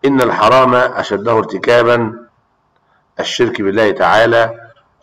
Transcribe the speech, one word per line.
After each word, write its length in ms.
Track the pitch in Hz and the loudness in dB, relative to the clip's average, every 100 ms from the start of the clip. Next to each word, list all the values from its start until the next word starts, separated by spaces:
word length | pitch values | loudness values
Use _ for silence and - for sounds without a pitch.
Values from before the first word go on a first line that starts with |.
| 139 | 0
إن 160 | 139 | 0
الحرام 540 | 120 - 110 127 127 123 | 0 2 2 4 4 2
أشده 600 | 127 104 - 101 107 113 | 0 -4 -6 -6 -2 -2
ارتكاباً 760 | 104 95 - 120 117 120 113 107 - _ _ _ _ _ _ _ _ - | -2 -6 0 2 4 0 -2 -8 -20 _ _ _ _ _ _ _ _ -10
الشرك 420 | - - 120 - | -8 -2 -2 -2
بالله 300 | 98 101 110 | -4 0 0
تعالى 680 | 92 92 101 117 117 113 - - _ _ _ | 0 2 2 2 2 0 -4 -20 _ _ _